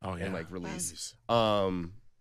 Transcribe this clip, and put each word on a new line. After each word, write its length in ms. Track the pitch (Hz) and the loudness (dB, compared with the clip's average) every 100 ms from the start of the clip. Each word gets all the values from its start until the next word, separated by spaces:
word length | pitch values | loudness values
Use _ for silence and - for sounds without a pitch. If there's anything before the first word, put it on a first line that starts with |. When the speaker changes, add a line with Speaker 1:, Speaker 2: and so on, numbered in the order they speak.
Speaker 1:
Oh, 140 | 95 90 | -8 -4
yeah. 100 | 85 | -4
Speaker 2:
and, 80 | |
like, 120 | 87 82 | -4 -6
Speaker 3:
Wow. 40 | 90 | -8
Speaker 2:
release. 560 | 82 90 92 - - - - | -6 -6 -6 -6 -12 -10 2
Speaker 4:
Jeez. 40 | |
Speaker 2:
Um, 600 | 117 110 104 95 90 85 - - - | 4 6 4 4 0 -4 -10 -18 -20